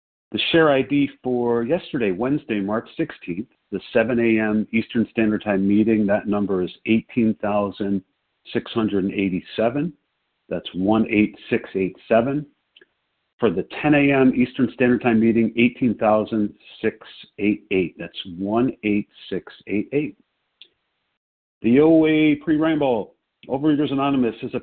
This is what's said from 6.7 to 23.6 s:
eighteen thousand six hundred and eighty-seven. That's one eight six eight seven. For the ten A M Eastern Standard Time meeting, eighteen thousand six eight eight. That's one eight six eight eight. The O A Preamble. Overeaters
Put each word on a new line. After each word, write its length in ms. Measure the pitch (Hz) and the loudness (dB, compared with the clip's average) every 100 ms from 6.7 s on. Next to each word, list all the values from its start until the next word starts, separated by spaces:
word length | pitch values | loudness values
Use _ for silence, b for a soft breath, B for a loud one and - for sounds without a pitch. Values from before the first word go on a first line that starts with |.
| - - | -6 0
eighteen 480 | 113 - - 110 107 | 0 0 -2 0 0
thousand 600 | 104 104 101 - 101 98 - _ _ _ - | -2 -2 -2 -4 -4 -4 -6 _ _ _ -8
six 180 | 117 - | -8 -4
hundred 320 | 117 107 98 | -4 -2 0
and 100 | 95 | -2
eighty-seven. 800 | 104 98 87 - - 113 139 165 - _ _ _ _ - | -2 -2 -2 -6 -2 -2 -2 -6 -8 _ _ _ _ -12
That's 180 | 90 - 87 | -10 -8 -2
one 320 | 95 110 107 | 0 2 2
eight 300 | 104 104 - - | 0 0 -2 -6
six 200 | 120 - 95 | -6 -4 -4
eight 200 | 90 - - | -4 -6 0
seven. 360 | 113 123 147 147 _ _ _ _ _ _ _ _ - | 2 2 -4 -8 _ _ _ _ _ _ _ _ -2
For 100 | 113 | -2
the 160 | 87 - - | -2 -6 -2
ten 120 | 147 | 2
A 180 | 147 143 | 2 4
M 220 | 139 131 127 | 4 4 2
Eastern 340 | 123 - 117 | 0 0 -2
Standard 280 | - 123 120 | 0 0 2
Time 160 | 123 113 | 2 2
meeting, 360 | 113 113 110 120 | 4 2 0 2
eighteen 400 | 120 - 123 101 | 0 2 -2 0
thousand 560 | 110 110 104 110 104 - - - | 2 2 0 -2 -4 -6 -20 -6
six 260 | 110 - - - - - | -6 -6 -14 -20 -20 -4
eight 240 | 104 - - | -2 0 -2
eight. 240 | 95 82 - | -2 -2 -6
That's 220 | 85 - 98 85 | -16 -14 -14 -8
one 360 | 98 113 127 - | -2 0 0 -2
eight 240 | 107 104 - - - | -2 -2 -4 -12 -10
six 240 | 92 - - - | -10 -10 -18 -8
eight 200 | 98 - | -6 -4
eight. 240 | 139 156 - _ _ _ _ - _ _ _ _ _ _ _ _ _ | -4 -6 -10 _ _ _ _ -20 _ _ _ _ _ _ _ _ _
The 180 | 113 127 | 2 4
O 260 | 160 160 156 | 6 6 4
A 300 | 156 156 147 | 4 2 0
Preamble. 800 | - 151 160 156 139 113 92 _ _ _ - | 0 0 0 0 -2 -2 -6 _ _ _ -8
Overeaters 460 | 135 | -2